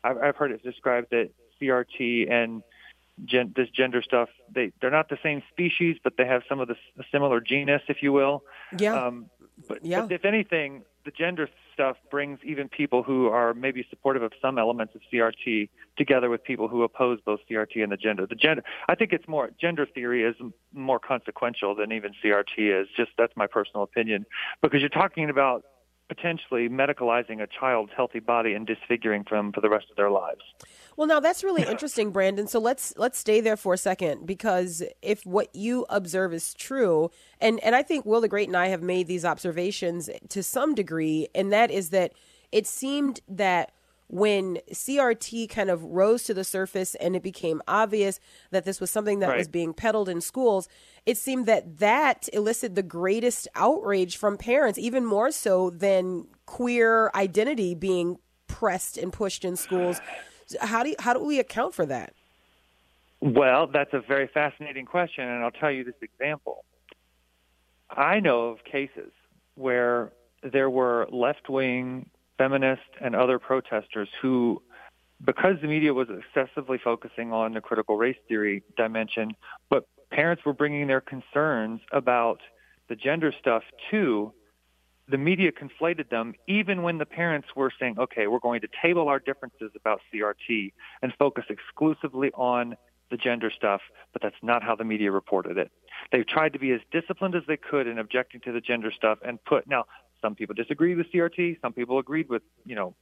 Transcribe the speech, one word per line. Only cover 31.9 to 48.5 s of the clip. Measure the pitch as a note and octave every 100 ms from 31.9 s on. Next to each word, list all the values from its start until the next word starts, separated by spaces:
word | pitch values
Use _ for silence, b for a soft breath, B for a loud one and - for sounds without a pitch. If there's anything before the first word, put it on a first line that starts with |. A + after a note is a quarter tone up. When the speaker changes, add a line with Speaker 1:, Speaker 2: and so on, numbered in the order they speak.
| - G#3+
Speaker 2:
Brandon. | F#3+ F#3+ G3+ G#3
So | A#3
let's, | A3 C4 - -
let's | A#3+ -
stay | - G#3+
there | A3 G#3+
for | G3 F3+
a |
second, | G3 F#3 F3 C3 E3
because | F#3+ A3 F3+ F3+ E3 F3 -
if | - G#3
what | F#3 F#3+ -
you | - G#3+ B3 -
observe | G#3 F3+ F#3 F#3+
is | E3 - -
true, | - C4+ G#3+ D#3+ E3+ b b b
and, | A3+ A3
and | - B3
I |
think | C#4+ D#4 G#3
Will | A3+
the | A3
Great | G3+ G3+
and | F3+
I | F#3
have | F#3
made | F3+ F3+ E3+
these | F3+
observations | E3+ D#3 F3+ D#3+ F3+ G3+ F3+ E3+ D3 - -
to | G3
some | F#3 C4 D4+
degree, | C4+ F#3 E3 D#3 D#3 D#3 -
and | G3
that | G#3 A#3
is | G3 E3+
that | F#3+ F3 b b b b
it | G#3 G#3
seemed | - C4 C#4+ C#4+ A#3 _
that | F#3+ G3 F3+ - _ _ _ _
when | F3 G#3 G3+ F#3+ E3+ -
C | - - C#4+
R | B3+
T | A3+ - A#3 A3+
kind | - G3
of | F3
rose | D#3+ F3 G3 A#3+
to | -
the | F#3+
surface | F#3+ F#3+ F#3+ G3 F#3 -
and | F3 F#3
it |
became | F#3 F3+ E3+ D#3 -
obvious | G3 A3 G#3+ G3 F#3+ b b
that | b